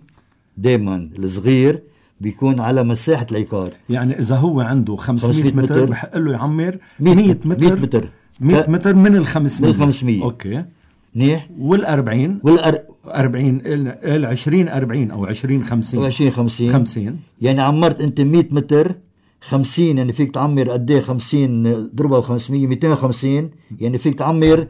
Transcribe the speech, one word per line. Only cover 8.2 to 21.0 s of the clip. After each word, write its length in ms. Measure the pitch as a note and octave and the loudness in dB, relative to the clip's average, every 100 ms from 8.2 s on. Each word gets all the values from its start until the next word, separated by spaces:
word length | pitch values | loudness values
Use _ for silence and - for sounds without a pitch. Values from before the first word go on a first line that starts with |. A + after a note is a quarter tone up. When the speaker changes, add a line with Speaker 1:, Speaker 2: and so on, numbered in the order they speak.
| _ - | _ -4
Speaker 2:
مية 200 | C3 D3+ | 2 2
Speaker 1:
ك-، 80 | D#3 | 2
Speaker 2:
متر 260 | F3 G3 | 0 4
من 220 | F#3+ G3 G3+ | 6 6 6
الخمسمية. 760 | D3+ D#3+ C#3+ - B2 A2 C#3+ B2+ | 2 0 -2 2 2 2 2 0
Speaker 1:
مية. 200 | B2 G#2+ | 0 0
Speaker 2:
أوكي. 420 | A#2+ A#2+ G2 B2+ F3 _ _ _ _ | -2 -6 -8 -8 -10 _ _ _ _
Speaker 1:
منيح. 340 | A#2 C#3 D#3+ - D#3 | 0 0 0 -4 -8
Speaker 2:
والأربعين؟ 800 | C3+ G3+ - D3 A#2 A2+ C#3+ G3 | 0 0 2 -2 0 0 -2 0
Speaker 1:
والأر-، 380 | C#3+ E3 D#3 - - _ - | 4 4 4 -2 -6 _ -8
Speaker 2:
أربعين، 500 | - C3 B2 C3+ C3 D3+ | -2 -2 0 0 0 -2
ال، 220 | D3 C3 | -4 -4
ال 380 | - E3 D#3 B2+ | -6 -4 -2 -2
عشرين 420 | B2+ D3 F3 F3 | -4 0 0 0
أربعين 420 | C3 B2+ A#2+ A2 | -2 -2 -2 -4
أو 160 | G2+ G2 | -4 -6
عشرين 380 | A2+ C3+ C3+ | -4 -2 -2
خمسين. 400 | A2+ A#2+ A2 A#2+ | -2 -2 -2 -2
Speaker 1:
عشرين 260 | C3+ B2 C#3 | -2 0 0
خمسين. 420 | B2 A#2 A#2 A#2+ | 0 -2 -2 0
Speaker 2:
خمسين. 480 | C3+ A2+ A#2 G2+ D#3 - _ | 2 0 -4 -8 -8 -16 _
Speaker 1:
يعني 180 | B2 C3+ | 0 2
عمرت 400 | C3+ D3+ E3+ - | 2 2 2 0
أنت 200 | D3+ C#3+ | -2 0
مية 280 | C#3 E3+ E3 | 2 4 2
متر، 440 | C#3+ C#3 D3 F3+ F3+ _ _ _ _ | 0 2 2 2 -2 _ _ _ _
خمسين 580 | - C#3 C3 - E3+ C3+ | -4 -2 0 0 2 2
يعني 140 | B2 | 0
فيك 220 | A#2 C#3+ | -2 -2
تعمر 360 | C3 C#3+ C#3+ B2+ | -2 -2 0 0
قد 200 | B2 A#2+ | -2 0
إيه؟ 100 | C#3+ | 0